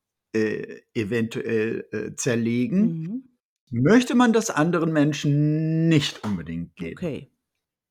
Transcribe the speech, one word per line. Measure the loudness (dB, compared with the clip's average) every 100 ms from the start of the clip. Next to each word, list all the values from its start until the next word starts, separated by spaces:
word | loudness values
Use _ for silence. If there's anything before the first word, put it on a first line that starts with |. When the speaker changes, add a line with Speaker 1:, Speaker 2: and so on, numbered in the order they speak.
| _ _ _
Speaker 1:
äh, | -2 0 -2 -8 -14 _
eventuell, | -6 -2 -2 -2 -4 -2 0 0 -4 -6
äh, | -8 -8
zerlegen, | -6 -2 0 0 0 0 2 0
Speaker 2:
Mhm. | 0 -6 -8 -12 _ _ _ _
Speaker 1:
möchte | 0 4 4 4
man | 4 4
das | 4 0
anderen | 0 0 0 0
Menschen | 2 2 0 0 2 2 2 0 2 4
nicht | 4 2 -4
unbedingt | -6 -6 -6 -8 -8 -10
geben. | -12 -8
Speaker 2:
Okay. | -8 -8 -12 _ _ _ _ _ _